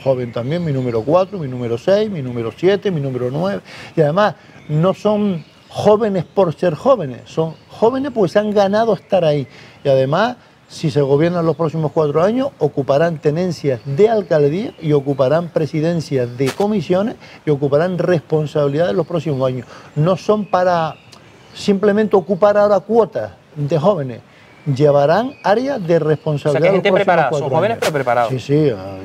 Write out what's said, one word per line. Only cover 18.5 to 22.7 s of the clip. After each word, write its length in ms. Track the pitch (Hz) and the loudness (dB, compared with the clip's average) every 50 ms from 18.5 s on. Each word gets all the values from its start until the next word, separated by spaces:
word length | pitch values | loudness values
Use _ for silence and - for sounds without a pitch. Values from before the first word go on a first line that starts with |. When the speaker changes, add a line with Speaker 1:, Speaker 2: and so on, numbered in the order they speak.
| - 156 143 143 139 151 170 196 202 | -2 0 0 0 0 0 0 0 0
Speaker 1:
los 100 | 185 156 | -2 -2
próximos 420 | - 170 165 131 165 139 127 131 | -2 -4 -4 -4 -4 -2 -2 -2
años. 200 | 131 131 127 113 - - - - - - | -2 -4 -6 -10 -14 -18 -20 -20 -8 -2
No 220 | 147 151 175 190 | 0 0 2 0
son 280 | - - - 214 214 202 | 0 0 0 0 0 0
para 500 | - - 180 180 180 175 170 160 151 - - - - - - - - - - - - - | 0 0 2 2 2 2 0 -2 -4 -6 -10 -18 -20 -20 -20 -20 -20 -20 -20 -20 -20 -16
simplemente 600 | - - - 196 190 208 208 196 214 220 208 - | -4 -2 0 0 2 2 2 2 2 2 2 2
ocupar 420 | 196 160 185 202 160 214 208 202 | 2 2 0 0 2 4 4 4
ahora 220 | 208 208 208 | 4 4 4